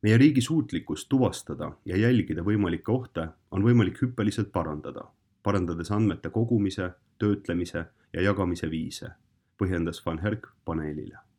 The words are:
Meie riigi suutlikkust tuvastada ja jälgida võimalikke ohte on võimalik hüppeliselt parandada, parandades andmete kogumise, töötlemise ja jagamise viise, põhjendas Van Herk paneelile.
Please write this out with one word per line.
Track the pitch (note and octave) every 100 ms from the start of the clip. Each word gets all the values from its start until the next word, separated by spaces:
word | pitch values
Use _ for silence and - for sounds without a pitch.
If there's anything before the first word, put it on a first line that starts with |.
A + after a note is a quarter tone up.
Meie | G#2+ A#2
riigi | C#3+ C3
suutlikkust | A#2 D#3+ B2 E2+ - D2 -
tuvastada | C3+ A2 - - C2+ D2+ D2+ -
ja | F2+
jälgida | A#2 B2 - D#2+
võimalikke | F2 G#2+ F#2+ E2+ -
ohte | B2 A#2+ - E2 - _
on | F#2+
võimalik | G#2+ A#2+ F#2+ -
hüppeliselt | B2 A#2+ G2+ G#2 G2+
parandada, | F2+ D#2+ D2+ C#2+ C2+ - _ _ _ G2+
parandades | G2+ E2+ E2+ E2
andmete | G#2 A2 E2+ D#2+
kogumise, | A2 A#2+ A#2+ G2+ - F2+ - _ _
töötlemise | G#2 G2+ - F2 F2 E2+ E2+ _ _
ja | E2+
jagamise | G2 G2 F2+ E2+ E2
viise, | D#2+ D#2+ - - - _ _ _ _
põhjendas | G2 F2+ E2 E2 -
Van | D#2+
Herk | G2+ A2 - _
paneelile. | - D#2+ D#2 D2+ - - _